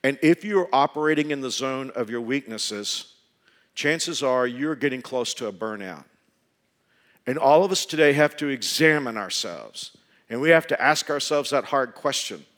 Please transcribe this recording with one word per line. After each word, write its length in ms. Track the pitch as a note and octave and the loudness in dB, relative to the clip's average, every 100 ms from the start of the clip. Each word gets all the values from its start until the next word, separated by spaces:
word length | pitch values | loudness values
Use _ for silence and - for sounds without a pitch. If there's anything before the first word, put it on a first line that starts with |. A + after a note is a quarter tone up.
And 140 | C3+ C#3 | 0 2
if 200 | D#3 F3 | 4 4
you're 240 | G#3 G3 F3 | 2 0 2
operating 560 | C3+ C#3+ D3+ D3+ D3+ D3+ | 2 2 0 0 0 0
in 120 | C#3+ | -4
the 100 | C3 | -6
zone 400 | A#2 C3+ C3 C3 | -6 -4 -6 -6
of 180 | - A2 | -6 -6
your 120 | A#2+ | -6
weaknesses, 920 | A#2 C#3 C3 A2 - G#2 G#2 - - _ _ _ _ _ _ - | -4 -4 -6 -8 -6 -6 -6 -8 -10 _ _ _ _ _ _ -4
chances 480 | D3+ D#3+ E3+ C#3+ | -2 -2 -4 -2
are 240 | C#3 B2+ B2 | 0 0 0
you're 280 | B2 D3 C#3+ | -2 -6 -2
getting 280 | C#3 B2+ | -4 -4
close 300 | - B2+ A#2 - | -6 -6 -6 -6
to 120 | A2 | -10
a 60 | |
burnout. 520 | F#2+ A2 G#2+ F#2+ D2+ C2+ _ _ _ _ _ _ _ _ _ _ _ - | -8 -8 -8 -12 -14 -20 _ _ _ _ _ _ _ _ _ _ _ -6
And 100 | C#3 | 0
all 260 | C3+ D#3 | 6 6
of 80 | F#3+ | 4
us 140 | F#3 - | -2 -2
today 280 | D#3 D3+ | 4 4
have 220 | C#3+ D3 - | 6 2 2
to 100 | D3 | -6
examine 680 | C3 - - D#3+ D3+ B2+ A2 | -4 -4 2 4 4 -2 -6
ourselves. 800 | F#2+ - G2+ D#2+ G#1+ - - _ _ _ _ | -6 -6 -6 -10 -14 -16 -16 _ _ _ _
And 140 | A#2+ | 0
we 80 | D#3 | 6
have 160 | D#3+ - | 6 6
to 140 | C#3 | 2
ask 300 | C3+ D3+ - | 2 2 0
ourselves 400 | D3 - D3 C3 | -4 0 -2 0
that 140 | C#3+ - | -2 0
hard 280 | C#3 B2 | -2 -2
question. 520 | - C#3+ C3 - E2+ C#2+ | -4 -4 -4 -6 -12 -18